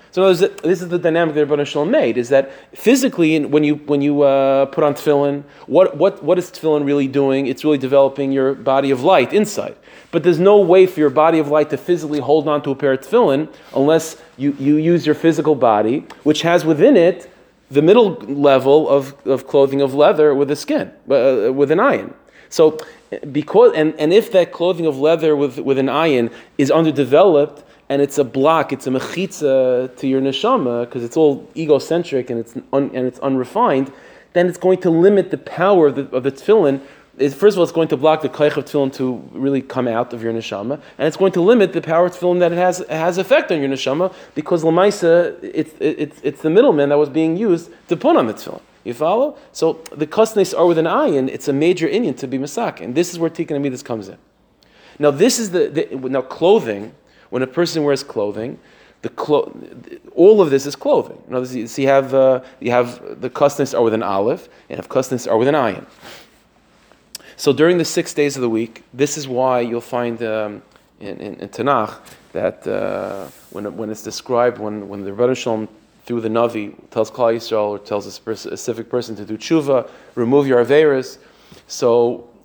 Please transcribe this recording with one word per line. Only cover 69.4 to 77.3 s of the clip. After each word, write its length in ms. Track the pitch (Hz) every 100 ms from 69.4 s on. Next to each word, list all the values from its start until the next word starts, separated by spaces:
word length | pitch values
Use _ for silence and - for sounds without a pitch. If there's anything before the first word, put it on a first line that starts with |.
| 131 127
you'll 220 | 120 117
find, 420 | - 123 120 113
um, 400 | 117 110 104 104 - _ _ _
in, 200 | 101 -
in, 160 | 101 -
in 140 | 98
Tanakh 500 | - 127 131 107 - - - _
that, 340 | - 98 - -
uh, 640 | 101 98 98 98 98 76 - -
when, 260 | 95 104 -
when 140 | 107
it's 100 | 107
described, 560 | 101 - - 120 123 101
when, 300 | 107 107 98
when 140 | 101
the 80 | 98
Rebbeinu 260 | 98 123 127
Shalom 300 | 123 110 110 _ _ _ -
through 160 | 120
the 80 | 110
Navi 440 | 113 117 110 104 - -
tells 220 | - 110
Klal 240 | - 117